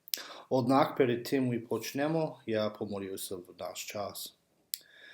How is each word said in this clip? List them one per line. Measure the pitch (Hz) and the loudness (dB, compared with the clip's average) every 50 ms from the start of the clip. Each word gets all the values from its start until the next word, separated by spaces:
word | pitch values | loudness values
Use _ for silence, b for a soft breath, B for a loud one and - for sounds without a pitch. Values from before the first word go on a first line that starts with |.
| _ - - B B B B B B B | _ -6 -6 B B B B B B B
Однак | 127 131 120 123 135 135 156 156 - | 2 4 6 6 6 6 6 6 6
перед | - 143 120 120 117 120 | 4 4 4 4 0 0
тим | - 143 135 131 | 0 0 2 2
ми | 123 120 110 | 2 0 -2
почнемо, | - - 117 110 - - - 139 143 151 160 165 156 151 - - - | -2 -2 -4 -4 -4 -4 -4 -2 -2 0 0 0 0 -2 -4 -6 -6
я | - 110 107 107 107 | -2 0 0 0 0
помолюся | 107 - 113 101 101 98 98 95 95 92 - - 98 | -2 -6 -6 -6 -6 -6 -6 -6 -8 -8 -8 -8 -8
в | 90 90 90 92 90 | -10 -12 -12 -14 -12
наш | 92 90 90 - - | -12 -10 -10 -10 -10
час. | - - 104 101 95 92 - - - - _ _ _ _ _ _ _ - B B B B B B B | -8 -6 -6 -6 -6 -8 -10 -12 -14 -16 _ _ _ _ _ _ _ -12 B B B B B B B